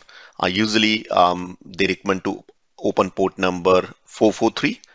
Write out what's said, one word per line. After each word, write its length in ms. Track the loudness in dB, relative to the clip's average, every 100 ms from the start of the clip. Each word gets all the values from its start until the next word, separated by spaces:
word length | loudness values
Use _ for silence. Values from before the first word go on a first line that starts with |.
| -18 -20 -20 -6
Uh, 60 | -2
usually, 640 | 0 0 2 2 0 0
um, 500 | 2 2 0 -6 -14
they 220 | -14 -4 -2
recommend 360 | -2 -2 -2
to 220 | -4 -8 -12 _ _ -6
open 320 | -2 0 -2
port 280 | -2 -4 -2
number 540 | -2 0 2 2 2 -10
four 280 | _ 2 2
four 180 | 2 -2
three, 300 | 0 -4 -4 _